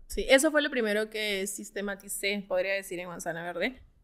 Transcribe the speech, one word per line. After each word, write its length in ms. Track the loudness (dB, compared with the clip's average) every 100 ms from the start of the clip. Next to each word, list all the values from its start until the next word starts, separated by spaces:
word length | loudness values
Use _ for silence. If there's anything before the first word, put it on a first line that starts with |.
| -8
Sí, 180 | -4 6
eso 220 | 6 6
fue 140 | 4
lo 80 | 2
primero 400 | 2 2 2 0
que 340 | -2 -2 0 -2
sistematicé, 960 | -6 -8 -6 -6 -6 -8 -4 0 0 0
podría 260 | 0 2
decir, 240 | 0 -2 -6
en 100 | -6
Manzana 360 | -6 -6 -4
Verde. 400 | -4 -2 -2 -2 -16 -14